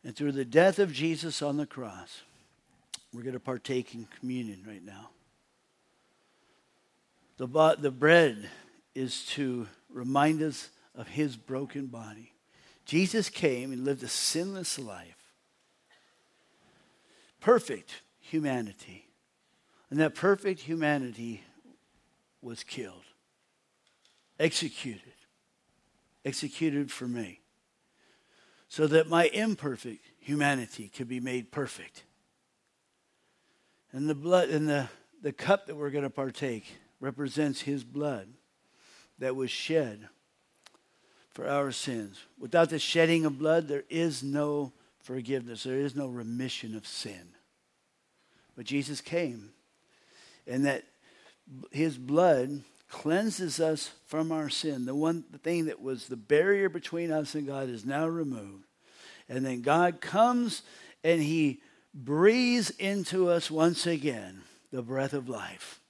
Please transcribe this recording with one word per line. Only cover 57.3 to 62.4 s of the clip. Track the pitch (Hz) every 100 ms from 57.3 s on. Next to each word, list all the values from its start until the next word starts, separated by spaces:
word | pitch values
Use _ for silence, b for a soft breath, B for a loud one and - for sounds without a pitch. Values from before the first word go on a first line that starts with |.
and | 151 139
God | 139 135
is | 117 113
now | 143 165
removed. | 165 151 117 101 98 - _ B B B B -
And | 127
then | 131 123
God | 120 160 175 165
comes | - 196 233 240 240 - B B B B
and | 160 170
he | 151 160 147 131 b b b
breathes | 147 123 151 196 240